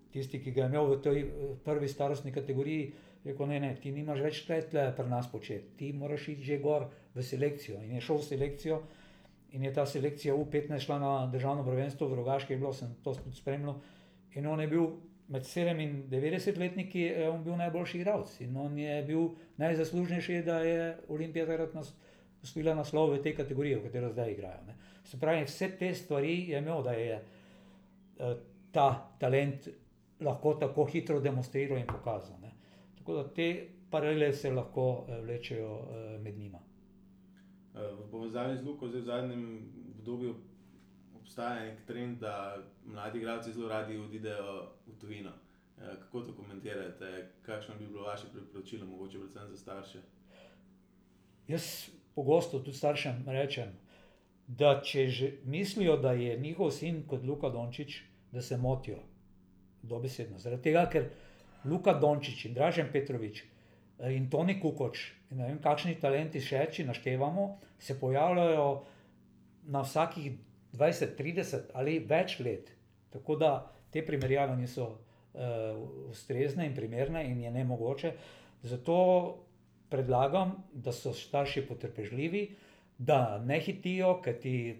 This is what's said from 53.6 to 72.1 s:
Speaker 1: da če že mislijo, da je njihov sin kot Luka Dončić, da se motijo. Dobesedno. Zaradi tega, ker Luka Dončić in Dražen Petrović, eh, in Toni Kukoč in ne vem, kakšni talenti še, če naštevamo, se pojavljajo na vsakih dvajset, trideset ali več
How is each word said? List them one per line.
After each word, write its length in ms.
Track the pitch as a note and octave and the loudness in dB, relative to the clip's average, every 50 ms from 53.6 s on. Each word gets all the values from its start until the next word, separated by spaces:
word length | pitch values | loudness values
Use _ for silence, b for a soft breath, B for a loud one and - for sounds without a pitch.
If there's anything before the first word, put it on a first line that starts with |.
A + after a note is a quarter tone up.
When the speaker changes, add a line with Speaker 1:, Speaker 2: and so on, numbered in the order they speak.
| A#2 G2+ F#2+ - B B B B B B B B B B B _ _ - | -6 -8 -10 -14 B B B B B B B B B B B _ _ -12
Speaker 1:
da 320 | B2 A#2+ D3 C#3+ C#3 C#3 | 2 6 8 8 8 8
če 260 | - - - C#3 C3 | 4 0 2 2 2
že 260 | B2+ B2 A#2+ C3 C3+ - - - | 2 2 0 0 -2 -2 -4 -6
mislijo, 540 | C3 C#3+ F3 G3+ G3 - A3 F#3+ E3 D3+ | -4 -2 -2 -2 0 0 4 6 6 6
da 160 | C3+ C3 C3 B2 | 6 6 4 4
je 260 | B2 A#2+ A#2+ A#2 A#2+ | 4 2 0 0 -2
njihov 320 | C#3 D3+ E3 F3+ G3 D3+ | -2 -4 -2 0 0 0
sin 320 | C3+ - D3+ E3+ E3 D#3 C3+ | 0 0 -2 -2 -2 -4 -4
kot 180 | - C#3 B2 B2+ | -4 -4 -4 -2
Luka 240 | C3 D3 C#3+ - C3 | -2 -2 -2 -2 -2
Dončić, 460 | A#2 A#2 A#2 A#2+ A#2+ - D3 C#3+ - - - b b b b - | -2 -2 -4 -6 -6 -8 -8 -10 -10 -14 -16 b b b b -12
da 120 | - B2 B2 | -10 -8 -6
se 140 | - C3 | -4 -2
motijo. 420 | B2+ B2+ B2+ C3 B2+ - B2 - - - - - - - - - - - - - - - - - - | 0 2 2 0 0 -2 -6 -8 -10 -12 -16 -20 -20 -20 -20 -20 -20 -20 -20 -20 -20 -20 -20 -20 -18
Dobesedno. 580 | - A2+ A#2+ A#2 B2 B2+ - - A#2 G#2+ G2+ F#2 | -10 -8 -6 -4 -4 -4 -6 -6 -8 -8 -10 -8
Zaradi 240 | - A#2+ B2 B2+ - | -6 -4 -4 0 4
tega, 240 | D#3+ D#3 E3+ F3 | 6 6 6 6
ker 240 | E3+ - D#3 B2 B B B B B B B B B B - - | 6 4 2 0 B B B B B B B B B B -8 -2
Luka 300 | C3+ E3 F3+ - G#3 D#3+ | -2 0 4 6 6 6
Dončić 500 | C#3 D3+ D3 D3 C#3+ - C3 B2 - - | 8 8 6 6 4 2 -4 -6 -8 -8
in 100 | A2+ A#2+ | -4 0
Dražen 340 | B2 C#3+ F3 E3+ E3+ D3 - | 2 4 4 4 2 0 2
Petrović, 520 | - C#3 C3+ - C3 A#2 A2 G#2 - - - B B B B B B B B B B - | 2 0 0 0 -2 -4 -4 -6 -8 -10 -16 B B B B B B B B B B -6
eh, 140 | B2 B2+ C3+ | -2 0 0
in 180 | C3 C3 B2+ | 0 2 2
Toni 300 | D3 C#3+ E3+ F#3+ G3 F#3+ | 2 4 4 4 2 2
Kukoč 380 | - D#3 C#3 - C3 A#2 - - - - - - - | 2 0 2 2 0 -2 -2 -4 -10 -12 -14 -18 -14
in 120 | - C3+ C3 | -8 -6 -4
ne 80 | A#2+ | -4
vem, 120 | B2 D3 D3+ | -4 -4 0
kakšni 340 | - D3+ D3 D3 - F3 D#3+ D#3+ | 2 4 4 4 2 0 0 2
talenti 400 | - C#3 C#3 D3 D#3+ D#3 - C#3+ | 2 4 4 4 2 0 -2 -4
še, 260 | B2+ - C#3 C3 D3+ D#3+ | -2 0 2 2 2 2
če 160 | - - D#3+ | 0 -2 -2
naštevamo, 640 | B2+ A#2+ - - B2+ B2+ B2+ C#3 D3 E3+ G3 G3+ G3+ G3 B B B B | -2 -2 -2 -2 0 2 2 2 2 2 2 0 0 -2 B B B B
se 260 | - - - C3+ C3 | -12 -8 -6 -4 -2
pojavljajo 680 | C3+ C3 C3 C#3 D#3 F3+ F3+ F3 F3 E3 D#3+ D3+ C#3+ C#3+ - B B B B B B B B B - - - - - - - - - | 0 2 4 6 6 6 6 6 6 6 6 6 6 4 4 B B B B B B B B B -20 -20 -20 -20 -20 -20 -20 -18 -8
na 180 | D3+ C#3 C#3 C3 | -2 -2 0 0
vsakih 500 | B2+ - D#3 E3 E3 - E3+ C#3+ C#3 A#2 G2+ - - - - - - | 2 2 4 2 2 2 -4 -6 -6 -8 -8 -12 -18 -20 -20 -18 -12
dvajset, 460 | - A#2 D3 E3+ E3+ - D3 - - | 2 4 4 4 6 4 0 -2 -2
trideset 540 | - C3+ D#3+ E3+ F#3+ E3+ - - A#2+ - - - | -2 -4 -2 -2 -2 -2 -2 -2 -4 -4 -6 -4
ali 260 | B2+ C3+ D3 E3 D#3+ | -2 0 2 2 0
več 400 | G#2+ G#2 | 2 4